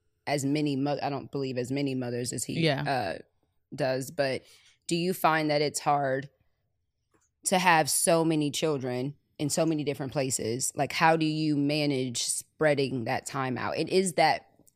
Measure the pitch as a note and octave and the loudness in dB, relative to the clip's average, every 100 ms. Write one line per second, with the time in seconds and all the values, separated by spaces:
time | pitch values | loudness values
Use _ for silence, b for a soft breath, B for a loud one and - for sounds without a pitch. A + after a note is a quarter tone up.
0 | _ _ - C#3+ C3+ D3+ D3+ C3+ C#3+ C#3+ | _ _ -4 -2 0 0 0 0 -2 -2
1 | C3+ C3+ C3 C#3+ C3+ B2 B2 C#3 C#3 C3 | -4 -6 -8 -6 -4 -4 -4 -2 -2 -2
2 | A#2+ A#2+ B2 - - D3+ D#3+ C#3 C#3+ C3 | -4 -4 -4 -6 -4 0 0 0 0 -2
3 | F#2+ - - _ _ _ - C#3 C3 C3 | -2 -6 -12 _ _ _ -16 -4 -2 -2
4 | C3 E3 C3+ B2 b b b b - E3+ | -4 -2 -2 -2 b b b b -4 0
5 | F3+ E3 E3 D#3+ D3+ D3 D3 - D3+ D3 | 0 2 2 2 2 2 0 0 0 2
6 | C#3 C3+ C#3+ _ _ _ _ _ _ _ | 2 -2 -4 _ _ _ _ _ _ _
7 | _ _ _ _ - F#3 F3+ D#3+ C#3+ - | _ _ _ _ 0 2 6 6 4 2
8 | - E3 D#3+ D#3 D3 - D#3+ C#3+ B2+ B2 | 4 4 4 2 0 0 -2 -2 -2 -4
9 | C3+ - _ - D3 F3+ D#3+ D#3 C#3+ C#3 | -4 -8 _ -6 -2 0 0 0 -2 -4
10 | C#3 C#3 C3+ - A2 B2 - - C3+ - | -4 -2 -2 -2 -2 -2 -4 -4 -4 4
11 | E3 E3 D#3 D#3 D#3 C#3+ C#3+ D3+ D3 C3+ | 4 4 2 0 0 2 2 2 0 0
12 | C3 A#2 - - - - D#3 C#3 C3 B2+ | -2 -4 -4 -4 -8 0 2 2 0 -2
13 | A#2 B2+ - C#3 C3 A#2 G2+ G2 E3 F#3 | -2 -4 -4 -4 -4 -4 -4 -4 0 0
14 | F#3+ E3 D#3 A#2+ - _ - | 0 2 2 2 -4 _ -10